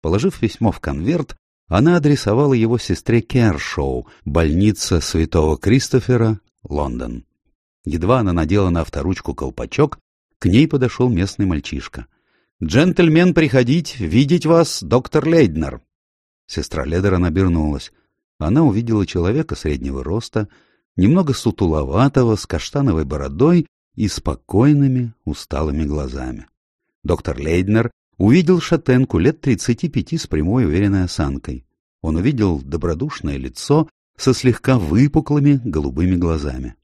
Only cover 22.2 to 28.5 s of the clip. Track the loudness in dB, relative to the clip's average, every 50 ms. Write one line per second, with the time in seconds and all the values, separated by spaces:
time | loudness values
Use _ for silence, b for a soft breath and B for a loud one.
22.2 | 2 2 2 -2 -2 -6 -6 -6 -6 -6 -4 -2 0 0 0 0 -2 -4 -4 -6
23.2 | -6 -8 -2 2 2 4 4 2 2 _ _ _ _ _ _ -4 -4 -4 -4 -4
24.2 | -6 -6 -6 -6 _ -2 0 2 4 4 4 4 4 2 0 -2 -4 -6 -10 _
25.2 | _ -10 -10 -10 -10 _ -4 -4 -2 -2 -2 -4 -4 -4 -4 -4 -6 -6 -8 -10
26.2 | -10 -10 -10 -12 -16 _ _ _ _ _ _ _ _ _ _ _ _ -4 -4 -2
27.2 | -2 -8 -8 -6 -4 -2 0 0 0 2 0 0 0 -2 _ _ _ _ _ _
28.2 | 4 4 6 4 6 4